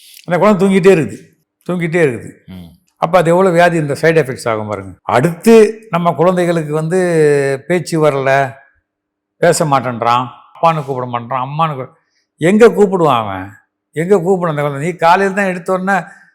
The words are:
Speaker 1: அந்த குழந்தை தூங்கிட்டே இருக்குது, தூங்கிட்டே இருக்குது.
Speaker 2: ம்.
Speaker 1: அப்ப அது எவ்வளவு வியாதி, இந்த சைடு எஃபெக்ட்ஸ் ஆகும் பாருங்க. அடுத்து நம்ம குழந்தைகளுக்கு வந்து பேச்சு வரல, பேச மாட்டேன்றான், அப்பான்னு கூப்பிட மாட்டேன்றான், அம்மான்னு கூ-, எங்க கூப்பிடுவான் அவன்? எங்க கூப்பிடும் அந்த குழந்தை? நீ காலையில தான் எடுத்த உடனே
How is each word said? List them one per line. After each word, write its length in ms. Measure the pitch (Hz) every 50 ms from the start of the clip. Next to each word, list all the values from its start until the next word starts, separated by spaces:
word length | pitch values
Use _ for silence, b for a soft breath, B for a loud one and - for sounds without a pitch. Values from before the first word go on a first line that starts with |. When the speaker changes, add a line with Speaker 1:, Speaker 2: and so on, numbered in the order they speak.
| b b b b b
Speaker 1:
அந்த 140 | 165 175 165
குழந்தை 280 | 185 214 208 165 196
தூங்கிட்டே 300 | 196 190 196 170 196 190
இருக்குது, 240 | 165 135 101 - - - _ _ _ _ _ _ _ _ -
தூங்கிட்டே 340 | 180 180 170 165 160 180 160
இருக்குது. 260 | 139 117 104 - - - _ _
Speaker 2:
ம். 300 | - 92 90 87 82 - _ _ _ _
Speaker 1:
அப்ப 220 | - 160 165 180 180
அது 120 | 156 165
எவ்வளவு 240 | 170 180 196 190 165
வியாதி, 220 | 170 175 175 170
இந்த 200 | 165 151 143 135 -
சைடு 140 | 156 165 165
எஃபெக்ட்ஸ் 340 | 160 135 135 120 - - 120
ஆகும் 200 | 110 110 107 104
பாருங்க. 300 | 104 98 95 95 90 -
அடுத்து 840 | _ - 104 - 160 175 165 - - 226 226 226 208 226 226 - - -
நம்ம 220 | 170 170 170 170
குழந்தைகளுக்கு 600 | 147 135 165 185 185 180 175 175 170 170 151 147
வந்து 920 | 147 156 160 160 185 190 180 175 170 160 151 147 143 143 139 139 139 131 -
பேச்சு 400 | - 175 180 - - 170 160 151
வரல, 480 | 147 139 139 131 135 135 139 135 123 - - _ _ _ _ _ _ _ _ _ _ _ _ _ _ _
பேச 280 | - 156 175 156 - 170
மாட்டேன்றான், 600 | 147 139 131 117 127 120 110 113 117 120 123 127
அப்பான்னு 580 | 127 - - - _ - - - 165 160 156 135
கூப்பிட 220 | 135 135 127 123
மாட்டேன்றான், 420 | 123 120 120 117 120 135 127 127 135
அம்மான்னு 320 | 147 156 165 156 143 131
கூ-, 120 | 123 - _ _ _ _ _ _ _ _ _
எங்க 320 | - 147 175 208 214 240 208
கூப்பிடுவான் 480 | 175 190 208 185 190 180 165 147 127
அவன்? 360 | 117 107 101 95 92 95 101 104 - _ _ _ _ _ _
எங்க 300 | - 147 170 185 208 185
கூப்பிடும் 360 | 165 185 196 175 175 165 151
அந்த 120 | 147 147 147
குழந்தை? 220 | 139 135 147 175
நீ 60 | 170
காலையில 440 | 170 165 165 180 196 196 196 185 208
தான் 100 | 202 185
எடுத்த 220 | 180 180 175 -
உடனே 280 | 185 185 185 190 196 180 165 B B B B B B